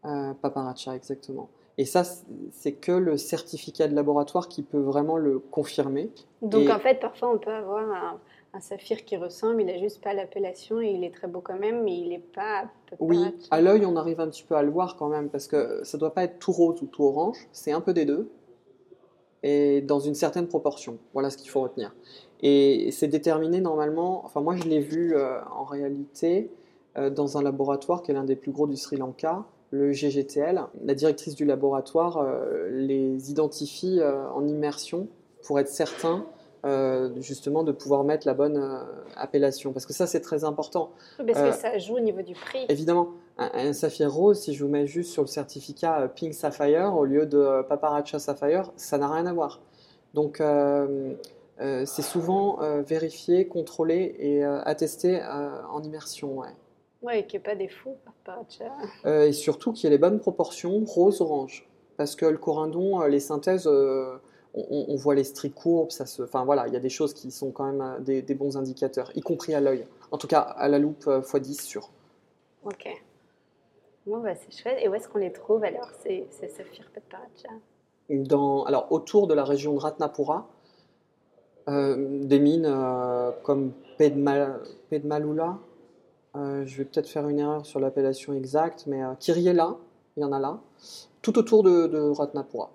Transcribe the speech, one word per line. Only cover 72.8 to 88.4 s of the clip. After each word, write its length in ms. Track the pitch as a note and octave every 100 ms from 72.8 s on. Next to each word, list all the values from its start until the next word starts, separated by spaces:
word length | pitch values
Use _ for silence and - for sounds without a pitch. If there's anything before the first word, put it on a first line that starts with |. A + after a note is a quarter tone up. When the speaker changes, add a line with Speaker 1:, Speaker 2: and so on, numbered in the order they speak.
| - - _ _ _ _ _ _ _ _ _ _ -
Speaker 2:
Bon, 100 | A3
bah, 160 | A3+ F3
c'est 200 | - -
chouette. 240 | A#3 C4
Et 80 | G#3+
où 60 | G#3
est-ce 120 | -
qu'on 120 | G#3
les 120 | F#3
trouve 320 | - - A3
alors, 280 | G#3 F3 A#3+ -
ces, 240 | - F#3 -
ces 160 | - -
saphirs 420 | - F#3+ - -
Paparacha ? 560 | - _ F#3 A#3+ _ - A3 _ _ _ _ _
Speaker 1:
Dans, 540 | C#3 C3+ C#3+ C#3+ C#3
alors, 240 | C#3 C#3 -
autour 360 | D#3+ D#3+ G#3 G3
de 80 | D3+
la 80 |
région 300 | C3+ C#3+ D3 C#3+
de 40 |
Ratnapura, 720 | D3+ D3+ D3+ - C#3+ D#3+ - _ _ _ _ _ _ _ _ _ _ _ -
euh, 540 | C#3+ C#3 B2+ C#3 C#3
des 160 | C#3 C#3
mines, 260 | C#3+ E3 D#3+
euh, 640 | C3+ C3 B2+ B2 B2 B2 -
comme 300 | - C#3 C3+ C3 - -
Pedma-, 580 | D3+ C#3+ C#3+ C#3+ C#3 B2+ - - _
Pedmalula, 680 | D#3 C#3+ D3+ D3+ D#3 E3 F#3+ - - - _ _ _ _ C#3+
euh, 280 | C#3 C#3 C3+
je 120 | C3+
vais 80 | C3+
peut-être 220 | - D3
faire 200 | D#3 D3
une 120 | D3
erreur 260 | D3 D3+ D3
sur 140 | C#3
l'appellation 520 | C3+ C3+ C3+ C3+ -
exacte, 540 | C#3